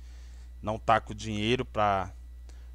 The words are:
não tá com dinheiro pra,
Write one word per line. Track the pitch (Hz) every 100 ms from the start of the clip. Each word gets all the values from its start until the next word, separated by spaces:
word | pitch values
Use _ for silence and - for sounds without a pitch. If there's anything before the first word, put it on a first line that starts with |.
| - - - - - -
não | 101 110
tá | - 110
com | -
dinheiro | 107 110 104 107 120
pra, | 123 110 104 98 92 - - - - - -